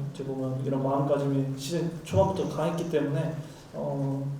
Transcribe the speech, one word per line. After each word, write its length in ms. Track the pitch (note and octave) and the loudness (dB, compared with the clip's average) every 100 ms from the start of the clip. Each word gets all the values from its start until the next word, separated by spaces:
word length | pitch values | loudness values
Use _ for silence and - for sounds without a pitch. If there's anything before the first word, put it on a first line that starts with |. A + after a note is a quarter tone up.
| C#3 | -4
어떻게 140 | - C3+ | -6 -6
보면 320 | C3 C3 C3 C3+ | -2 -2 -2 0
이런 160 | C3+ | 2
마음가짐이 760 | C3+ C#3+ D3+ C#3+ C#3 C3+ C3+ C3+ | 2 2 2 2 2 2 0 -2
시즌 340 | - E3+ E3 - | -2 -2 -2 -4
초반부터 460 | - F#3+ F#3 - C3+ | 2 4 6 4 -2
강했기 400 | D3 E3 E3+ E3+ | 0 0 0 0
때문에, 460 | D3+ C#3 D#3 D#3+ - - - - | 2 2 0 -2 -4 -10 -14 -12
어, 520 | D3+ C#3+ C#3 C#3 C3+ C#3 C#3 | -6 -4 0 0 0 -2 -6